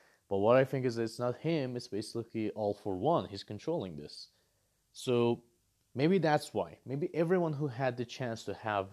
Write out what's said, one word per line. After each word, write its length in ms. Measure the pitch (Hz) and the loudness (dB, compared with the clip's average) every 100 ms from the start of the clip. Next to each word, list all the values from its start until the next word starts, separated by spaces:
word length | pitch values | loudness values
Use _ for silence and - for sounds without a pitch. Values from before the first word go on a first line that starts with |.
| _ _ - | _ _ -4
But 100 | 98 | 2
what 180 | 104 127 | 6 6
I 80 | |
think 200 | 131 135 | 6 2
is 120 | 123 117 | -2 0
that 80 | |
it's 140 | 117 117 | -4 -2
not 200 | 123 123 | -4 -2
him, 380 | 156 165 131 120 | -2 -2 -2 -6
it's 120 | - | -6
basically 640 | 98 110 117 110 113 107 | -6 -6 -6 -6 -4 -4
All 240 | - 104 | -2 -2
For 220 | 104 104 92 | -2 -4 -2
One. 320 | 123 165 90 | 2 2 0
He's 160 | 98 | -8
controlling 520 | - 104 - 165 95 73 | -10 -10 -4 -4 -4 -8
this. 320 | 73 - - _ _ _ _ _ _ | -14 -16 -20 _ _ _ _ _ _
So 500 | - - 120 120 120 - _ _ _ _ | -10 2 4 4 2 -4 _ _ _ _
maybe 240 | 117 156 190 | 0 4 4
that's 340 | 156 151 - | 4 2 2
why. 260 | 107 85 80 | -4 -4 -6
Maybe 300 | 117 139 175 | -8 -6 -4
everyone 400 | 151 165 185 170 | 0 2 2 0
who 140 | 143 147 | -2 -4
had 280 | 120 131 123 | 0 -2 -2
the 80 | |
chance 400 | 120 - 123 113 | -6 -6 -6 -6
to 100 | - | -8
have 380 | 98 110 104 95 | -6 -2 0 -2